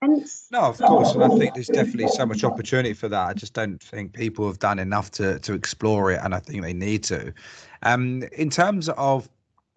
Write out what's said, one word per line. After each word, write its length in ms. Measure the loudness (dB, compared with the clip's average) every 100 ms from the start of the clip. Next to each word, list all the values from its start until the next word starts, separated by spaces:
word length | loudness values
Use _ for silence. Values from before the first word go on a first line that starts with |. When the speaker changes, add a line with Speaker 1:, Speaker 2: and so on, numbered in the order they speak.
Speaker 1:
sense. 460 | 2 2 0 -12 -6
Speaker 2:
No, 120 | 0
of 160 | 0 4
course. 340 | 6 6 6
And 100 | 4
I 40 | 6
think 260 | 6 4
there's 140 | 0 0
definitely 400 | 2 2 0 0
so 180 | 0 0
much 180 | 0 0
opportunity 480 | -2 -2 0 0
for 160 | -2 -4
that. 180 | -2 -2
I 60 |
just 200 | -4 -8
don't 280 | -6 -6 -6
think 300 | -12 -12 -10
people 340 | -6 -6 -2 -4
have 100 | 0
done 220 | 0 0
enough 320 | -2 -4 -4
to, 260 | -2 -2 -2
to 140 | -4
explore 580 | -6 -6 -2 0 2 2
it, 80 | 0
and 100 | -2
I 60 | -6
think 240 | -6 -8
they 100 | -8
need 300 | -6 -4 -4
to. 300 | -4 -6 -8 -14 -20 -20 -20 -4
Um, 400 | 0 0 0 -4 -8 -6
in 120 | -2
terms 380 | 2 2 0 -4
of 400 | -2 0 0 -2 _ _ _ _